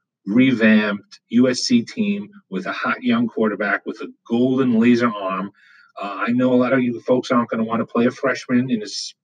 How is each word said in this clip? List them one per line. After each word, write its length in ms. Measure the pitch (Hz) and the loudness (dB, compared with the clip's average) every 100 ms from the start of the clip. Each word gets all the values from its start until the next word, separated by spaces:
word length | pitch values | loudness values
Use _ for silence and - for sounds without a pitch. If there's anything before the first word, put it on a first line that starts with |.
| _ _ 98 | _ _ 0
revamped 920 | 120 131 110 110 107 107 101 - - _ | 2 4 4 4 4 2 -4 -10 -20 _
U 200 | 117 127 | 2 2
S 120 | 127 | 0
C 220 | - 120 | 0 0
team 460 | 117 - 101 101 101 - _ | 0 -4 -4 -4 -8 -18 _
with 160 | 190 - | -8 -6
a 60 | |
hot 300 | - - - | -6 -6 -2
young 260 | 247 - 117 | 0 0 0
quarterback, 580 | - 110 - 101 101 - | 0 -2 0 -2 -2 -6
with 140 | - | -10
a 80 | 92 - - | -14 -16 -4
golden 520 | 120 131 127 127 113 | 0 2 2 2 4
laser 320 | 120 120 120 | 4 4 2
arm. 400 | - - 95 101 - _ - _ - | -2 -6 -6 -8 -12 _ -20 _ -14
Uh, 240 | 101 - 120 | -12 -6 -2
I 60 | |
know 200 | 123 127 | 2 2
a 40 | 123 | 2
lot 160 | 123 | 2
of 100 | 131 | 2
you 180 | 123 113 | 0 -4
folks 300 | - 127 - | 0 0 2
aren't 200 | 120 113 | -2 0
gonna 140 | 113 | -4
wanna 220 | 110 113 107 | -2 -4 -2
play 200 | 120 123 | 0 0
a 40 | |
freshman 600 | - 131 123 - 123 131 | 0 -4 -4 0 0 0
in 100 | 110 | -4
his 340 | 101 - - - | -4 -10 -12 -16